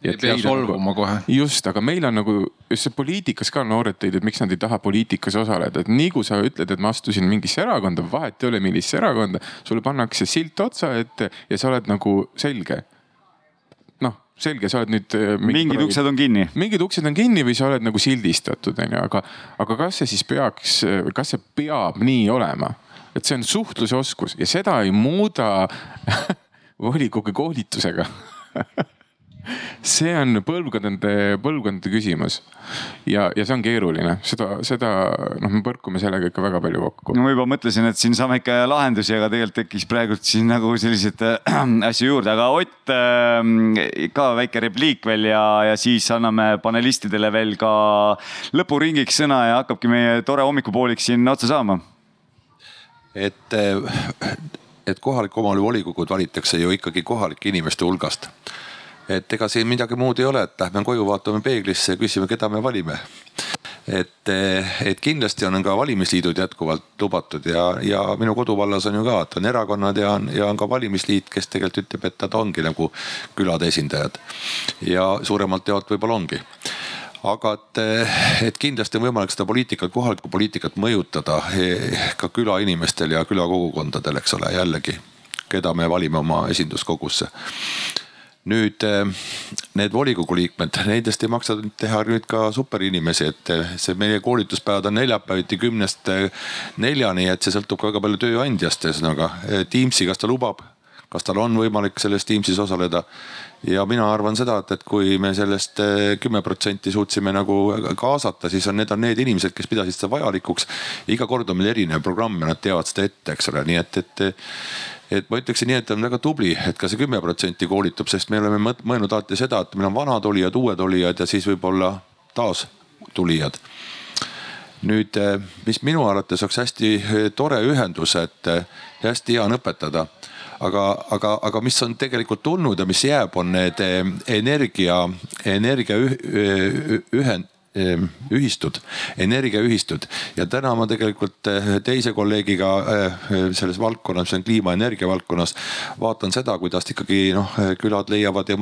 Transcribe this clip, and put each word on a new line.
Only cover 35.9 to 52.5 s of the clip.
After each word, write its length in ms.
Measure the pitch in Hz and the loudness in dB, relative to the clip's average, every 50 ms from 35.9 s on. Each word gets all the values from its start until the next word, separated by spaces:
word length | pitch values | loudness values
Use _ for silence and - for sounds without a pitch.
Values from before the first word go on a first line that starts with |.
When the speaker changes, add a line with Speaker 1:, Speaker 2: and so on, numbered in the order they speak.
| 92 95 | -4 -2
Speaker 2:
sellega 300 | 101 101 92 95 90 87 | 0 0 0 0 0 0
ikka 100 | - - | 0 0
väga 220 | 92 101 92 87 - | -2 0 0 0 0
palju 180 | 85 85 - | 0 -2 0
kokku. 320 | 85 - - - - - 123 | -2 -2 -4 -6 -4 0 2
Speaker 3:
No 140 | 123 123 | 4 4
ma 20 | 135 | 4
juba 160 | 135 123 127 123 135 | 4 2 2 2 0
mõtlesin, 320 | - - 117 98 110 113 | 0 0 0 2 4 2
et 140 | 117 104 - | 2 2 2
siin 160 | - 117 117 | 2 2 4
saame 220 | 120 127 131 127 123 | 4 2 2 2 0
ikka 220 | - 123 120 120 123 | 2 2 2 4 4
lahendusi, 480 | 127 143 147 143 131 117 104 101 101 110 | 4 4 2 4 2 2 2 2 2 2
aga 160 | 110 107 110 | 2 2 2
tegelikult 300 | 104 117 113 104 - 113 | 2 2 0 0 -2 -4
tekkis 240 | 110 - - 101 - | -4 -2 -4 -6 -2
praegult 400 | - 117 117 117 107 107 95 - | 0 0 0 2 2 0 -2 0
siin 240 | - - 110 113 117 | 0 2 4 4 4
nagu 240 | 117 120 110 113 120 110 | 4 4 4 2 2 2
sellised, 400 | 101 113 117 101 95 107 - - | 2 2 2 2 2 0 0 0
äh, 400 | 113 113 113 110 _ - 160 147 143 | 0 2 2 2 _ 0 2 2 4
<clears throat> 260 | 127 113 113 101 117 | 4 4 4 4 2
asju 180 | 117 - 120 131 | 2 2 2 4
juurde. 240 | 143 135 98 107 107 | 4 4 4 4 4
Aga 160 | 110 117 123 139 | 4 4 4 4
Ott, 320 | 165 180 175 - _ _ - | 2 0 -2 -6 _ _ 0
ähm, 880 | 131 127 123 123 123 123 120 120 117 117 113 113 113 113 113 110 110 107 76 58 - - 76 - - | 2 4 4 4 4 6 6 6 4 4 4 4 4 4 4 4 4 2 0 0 -2 -4 -4 -2 0
ka 140 | 143 143 127 120 117 | 2 2 2 2 0
väike 240 | 123 - - 117 - | -2 0 0 -2 -2
repliik 400 | 117 95 117 151 156 131 - - | -2 0 2 2 2 2 0 0
veel 240 | 113 110 107 107 107 | 0 0 2 2 4
ja, 160 | 107 107 107 107 107 107 107 107 | 4 4 4 4 4 4 4 4
ja 80 | 107 | 2
siis 320 | 104 - 123 123 110 - - 120 | 2 2 2 2 4 2 2 0
anname 380 | 117 117 113 110 110 110 107 107 98 - | 2 2 2 4 4 4 4 2 2 0
panelistidele 640 | 113 113 117 120 131 127 - - 104 95 107 107 107 104 | 0 0 2 2 2 0 0 -2 -2 0 2 2 2 2
veel 160 | 110 110 110 104 92 | 2 0 0 0 2
ka 100 | 110 110 110 107 107 107 104 104 104 104 104 - - - - - - - - | 2 4 4 6 6 6 6 6 4 4 2 0 -4 -14 -12 -12 -10 -2 0
lõpuringiks 640 | 110 - - 143 143 151 165 160 143 131 - - - | 0 2 2 2 2 2 2 2 2 2 2 2 2
sõna 220 | 151 147 139 127 120 117 | 2 4 4 4 4 4
ja 80 | 117 123 | 4 2
hakkabki 320 | 131 - 120 - - 120 120 | 2 0 -6 -2 2 2 4
meie 300 | 120 120 117 117 117 - | 4 4 4 2 2 2
tore 240 | - 139 139 135 139 | 0 2 2 2 2
hommikupoolik 560 | 143 139 127 117 95 120 127 123 117 - - | 2 0 -2 0 0 0 2 0 0 0 0
siin 160 | - 123 120 120 127 | 2 4 4 4 4
otsa 240 | 135 - - 117 147 | 4 2 2 0 2
saama. 300 | 147 123 101 95 87 - - _ _ _ _ _ _ _ _ _ _ _ _ | 2 2 2 0 0 -2 -10 _ _ _ _ _ _ _ _ _ _ _ _